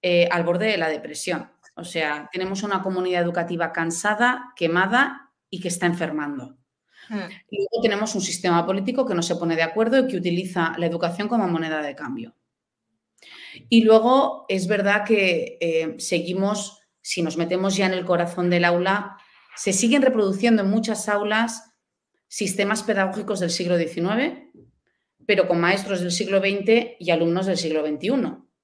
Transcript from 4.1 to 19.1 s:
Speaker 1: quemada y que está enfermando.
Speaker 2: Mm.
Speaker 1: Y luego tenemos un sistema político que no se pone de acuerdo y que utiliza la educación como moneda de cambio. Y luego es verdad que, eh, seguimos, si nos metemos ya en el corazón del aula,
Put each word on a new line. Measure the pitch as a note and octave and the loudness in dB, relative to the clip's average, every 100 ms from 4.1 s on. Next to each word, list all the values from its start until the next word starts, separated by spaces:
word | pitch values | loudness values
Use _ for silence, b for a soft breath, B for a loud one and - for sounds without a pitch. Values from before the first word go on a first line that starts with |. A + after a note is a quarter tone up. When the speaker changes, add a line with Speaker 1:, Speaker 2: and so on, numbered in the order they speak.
| G#3+ A#3+ B3+ - - | 2 2 0 -8 -4
Speaker 1:
quemada | E3 E3+ F#3+ A#3+ C#4 - - _ _ | 0 2 2 2 0 -4 -20 _ _
y | F3+ | -8
que | F#3 | -6
está | F3 F3 | -2 -2
enfermando. | F3 - D#3 D3 C#3 A#2+ - _ _ _ B B | 0 -4 -4 -6 -8 -12 -18 _ _ _ B B
Speaker 2:
Mm. | G#3 F3+ F#3+ _ | -10 -10 -14 _
Speaker 1:
Y | G3+ | -6
luego | G3 A#3 | -4 0
tenemos | A3+ G3+ A3 G3+ | 0 0 -2 -4
un | |
sistema | E3+ - F#3 E3+ F3 | -4 -2 2 2 2
político | G3 G3 B3+ B3 | -2 -2 -2 0
que | F3+ | -2
no | |
se | E3+ F3 | -2 -2
pone | E3+ E3 | -2 0
de | |
acuerdo | E3 G#3 A3+ C4 | 0 0 2 4
y | C4 | 2
que | F#3+ | -2
utiliza | F3 F3 F#3+ F#3 E3 E3 | -2 -2 -2 -2 -2 0
la | E3+ | -2
educación | E3+ F3 F3 G#3+ | -2 -4 -4 -2
como | A#3 F#3 | 0 0
moneda | E3 D#3+ D#3 | -2 -2 -4
de | D3 C3+ | -6 -8
cambio. | D3 B2 A#2 _ _ _ _ _ _ _ _ _ B B B B - | -10 -10 -12 _ _ _ _ _ _ _ _ _ B B B B 4
Y | A3+ | 6
luego | A3+ A3 A3+ C4 - - - | 8 6 8 4 4 -2 -4
es | F#3+ F3 | -2 0
verdad | G#3 G3 G#3 G#3 | 0 2 0 2
que, | A3 F#3+ E3 E3 - | 2 4 2 -2 -4
eh, | E3+ D#3+ G3 - | 0 0 -2 -6
seguimos, | - F3 - F#3 G3 G#3 - - _ _ | -2 -2 -2 -2 0 -2 -6 -14 _ _
si | - - | -8 -4
nos | E3 D#3+ | -2 -2
metemos | E3+ F3+ G3 F#3+ | -2 0 0 0
ya | F#3+ | 0
en | |
el | F#3 F3 | 0 0
corazón | F3 F3 - F3+ | 0 0 0 2
del | F3 F3 | 4 4
aula, | F3 F#3 - D4 | 2 2 0 -2